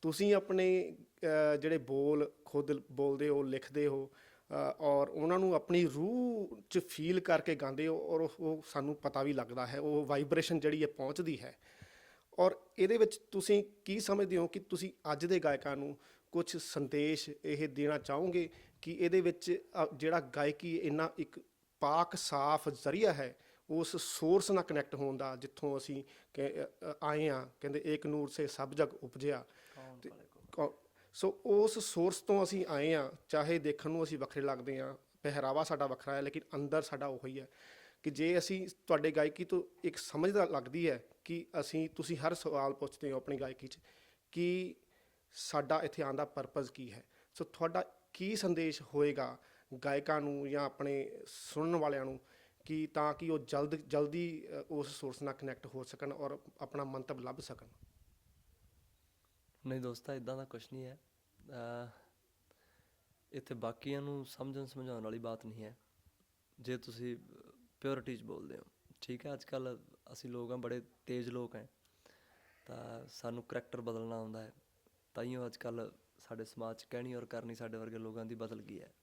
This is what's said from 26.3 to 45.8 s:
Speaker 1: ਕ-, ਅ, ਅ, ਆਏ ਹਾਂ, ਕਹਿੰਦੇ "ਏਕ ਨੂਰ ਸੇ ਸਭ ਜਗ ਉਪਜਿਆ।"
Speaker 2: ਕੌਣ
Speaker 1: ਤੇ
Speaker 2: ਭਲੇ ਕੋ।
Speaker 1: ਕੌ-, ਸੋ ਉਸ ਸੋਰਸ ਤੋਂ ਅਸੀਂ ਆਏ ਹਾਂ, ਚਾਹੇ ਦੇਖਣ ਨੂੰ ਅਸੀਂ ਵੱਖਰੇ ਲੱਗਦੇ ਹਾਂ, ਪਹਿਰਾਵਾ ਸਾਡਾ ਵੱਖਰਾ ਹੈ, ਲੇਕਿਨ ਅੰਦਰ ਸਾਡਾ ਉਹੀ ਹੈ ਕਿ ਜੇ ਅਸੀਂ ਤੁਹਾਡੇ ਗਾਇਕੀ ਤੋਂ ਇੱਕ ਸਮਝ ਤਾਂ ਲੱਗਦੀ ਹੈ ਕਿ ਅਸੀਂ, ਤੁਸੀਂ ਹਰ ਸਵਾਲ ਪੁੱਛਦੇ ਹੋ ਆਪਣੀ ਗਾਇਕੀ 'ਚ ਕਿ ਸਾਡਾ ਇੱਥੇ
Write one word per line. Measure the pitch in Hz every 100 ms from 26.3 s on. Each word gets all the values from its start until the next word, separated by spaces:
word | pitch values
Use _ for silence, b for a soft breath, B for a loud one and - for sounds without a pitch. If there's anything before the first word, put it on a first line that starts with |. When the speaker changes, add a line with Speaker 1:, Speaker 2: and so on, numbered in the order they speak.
Speaker 1:
ਕ-, | -
ਅ, | 139 151 143 - 165
ਅ, | 147
ਆਏ | 151 151 156
ਹਾਂ, | 135 131 _
ਕਹਿੰਦੇ | 143 143
"ਏਕ | 156 151 151
ਨੂਰ | 151 143
ਸੇ | 147 147
ਸਭ | - 135
ਜਗ | 143 147
ਉਪਜਿਆ।" | - 127 135 143 135 123 B B
Speaker 2:
ਕੌਣ | - 131 127
Speaker 1:
ਤੇ | -
Speaker 2:
ਭਲੇ | - -
ਕੋ। | - -
Speaker 1:
ਕੌ-, | - 147 - _ b b
ਸੋ | - 190 196 -
ਉਸ | 202 220 220
ਸੋਰਸ | - - 175 185
ਤੋਂ | - 202
ਅਸੀਂ | 190 196 180
ਆਏ | 151 151
ਹਾਂ, | 160 135 - _
ਚਾਹੇ | 156 147 170
ਦੇਖਣ | 147 147 156
ਨੂੰ | 160
ਅਸੀਂ | 160 151
ਵੱਖਰੇ | 135 147
ਲੱਗਦੇ | 139 131 123 135
ਹਾਂ, | 131 135 _ _
ਪਹਿਰਾਵਾ | 147 143 131 139
ਸਾਡਾ | 156 151 139
ਵੱਖਰਾ | 127 -
ਹੈ, | 139
ਲੇਕਿਨ | 139 160 -
ਅੰਦਰ | 147 143 156
ਸਾਡਾ | 151 143 143
ਉਹੀ | 131 131 135
ਹੈ | 131 B B B B B
ਕਿ | -
ਜੇ | 135 160 175
ਅਸੀਂ | 165 190 185 - -
ਤੁਹਾਡੇ | 156 156
ਗਾਇਕੀ | 151 151 151
ਤੋਂ | 175 180 175 -
ਇੱਕ | 180 -
ਸਮਝ | - 147 175
ਤਾਂ | 202 175
ਲੱਗਦੀ | 156 127 147 170
ਹੈ | 123 - -
ਕਿ | - 170 - -
ਅਸੀਂ, | 143 160 160
ਤੁਸੀਂ | - 160 165
ਹਰ | 151
ਸਵਾਲ | 170 160 143 139
ਪੁੱਛਦੇ | 139 139 - 147
ਹੋ | 131
ਆਪਣੀ | 127 139
ਗਾਇਕੀ | 131 131 135
'ਚ | - b b b b _
ਕਿ | - 175 180 180 - _ b b b b
ਸਾਡਾ | - - 151 139
ਇੱਥੇ | 156